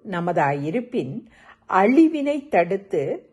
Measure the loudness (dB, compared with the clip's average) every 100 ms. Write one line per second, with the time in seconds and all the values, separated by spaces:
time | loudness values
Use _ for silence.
0 | -10 -6 -2 0 0 0 -4 -6 -6 -6
1 | -6 -8 -14 _ -20 -20 -2 2 4 6
2 | 4 2 -2 -4 -2 0 0 -2 -4 -4
3 | -4 -6 -10